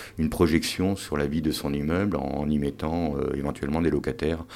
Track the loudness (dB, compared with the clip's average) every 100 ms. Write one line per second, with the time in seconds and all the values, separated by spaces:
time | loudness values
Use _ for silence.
0 | -10 -2 0 4 4 4 2 0 0 0
1 | -2 -2 0 0 0 -2 -2 -2 0 0
2 | 0 0 -2 -2 0 2 0 -2 -2 0
3 | 0 0 0 0 -2 -2 -2 2 2 2
4 | 0 0 0 -2 -6